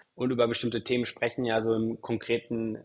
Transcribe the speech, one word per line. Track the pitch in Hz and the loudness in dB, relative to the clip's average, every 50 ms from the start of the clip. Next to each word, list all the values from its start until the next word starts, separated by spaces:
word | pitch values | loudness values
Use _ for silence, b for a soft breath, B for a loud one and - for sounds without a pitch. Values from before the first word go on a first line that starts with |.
| B B _ | B B _
und | - 123 127 | -4 -2 0
über | 131 120 120 117 | 2 4 4 2
bestimmte | 117 - - 120 113 113 - | 2 0 -2 -2 -2 -2 -2
Themen | - 127 123 120 | 0 0 0 0
sprechen. | - - - - 117 - - 127 | -2 -2 -2 -2 -2 -2 0 0
Ja, | 117 113 110 | 0 2 2
so | 110 113 113 | 2 2 2
im | 113 113 113 113 - | 2 2 0 -2 -4
konkreten | - - 117 107 - - 117 117 - - 123 113 113 110 107 113 - | -4 -4 -4 -2 0 0 0 0 0 -2 -4 -4 -4 -4 -6 -6 -10